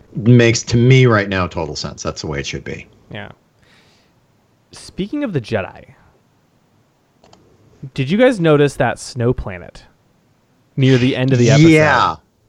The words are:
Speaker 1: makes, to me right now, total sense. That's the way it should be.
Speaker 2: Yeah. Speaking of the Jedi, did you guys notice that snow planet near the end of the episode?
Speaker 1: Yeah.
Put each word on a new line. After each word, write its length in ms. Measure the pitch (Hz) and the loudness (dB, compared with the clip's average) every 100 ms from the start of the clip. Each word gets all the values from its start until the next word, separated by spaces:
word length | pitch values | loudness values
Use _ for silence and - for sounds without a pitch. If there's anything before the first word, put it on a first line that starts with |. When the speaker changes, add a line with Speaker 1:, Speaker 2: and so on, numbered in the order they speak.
| _ | _
Speaker 1:
makes, 480 | - 110 123 117 120 | -4 4 6 4 0
to 120 | - 120 | -2 0
me 300 | 123 131 127 | 4 4 4
right 220 | 107 98 | 2 0
now, 180 | 95 87 | -4 -4
total 300 | 90 76 73 | -6 -10 -10
sense. 260 | 78 - | -12 -10
That's 180 | 85 - | -10 -10
the 60 | 82 | -10
way 140 | 71 | -10
it 60 | 69 | -10
should 180 | 71 | -12
be. 220 | 67 67 - _ - | -12 -16 -18 _ -20
Speaker 2:
Yeah. 200 | 107 101 - _ _ _ _ _ _ _ _ _ _ _ _ _ | -18 -18 -20 _ _ _ _ _ _ _ _ _ _ _ _ _
Speaking 520 | - - - 202 294 | -20 -16 -10 -8 -6
of 80 | 277 | -6
the 80 | 151 | -6
Jedi, 540 | - 107 90 - - _ _ _ _ _ _ _ _ _ _ _ _ _ _ _ _ _ _ _ 139 | -6 -6 -8 -14 -20 _ _ _ _ _ _ _ _ _ _ _ _ _ _ _ _ _ _ _ -14
did 160 | - 135 | -8 -4
you 80 | 208 | 2
guys 220 | 254 214 | 2 2
notice 340 | 165 147 143 - | 2 2 2 0
that 220 | 123 - | -4 -4
snow 340 | - 123 117 | -12 -4 -4
planet 520 | 123 107 90 - - _ _ _ _ _ _ _ _ _ - | -4 -6 -12 -18 -20 _ _ _ _ _ _ _ _ _ 0
near 220 | 131 127 | 2 4
the 180 | 127 120 | 2 -2
end 160 | 131 | 0
of 60 | 123 | 2
the 120 | 120 | 4
episode? 180 | 143 160 | 6 6
Speaker 1:
Yeah. 480 | 156 151 123 92 80 _ _ | 6 4 2 0 -4 _ _